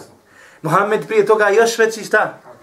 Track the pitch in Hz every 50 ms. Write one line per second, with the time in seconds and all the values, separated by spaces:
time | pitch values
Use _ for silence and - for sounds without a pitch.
0 | - - - _ _ _ _ - - - - _ - 160 160 190 202 208 220 208
1 | 165 - 220 220 196 214 214 214 214 202 196 220 233 226 - - 226 220 220 220
2 | 190 175 - 214 190 - - - - - - -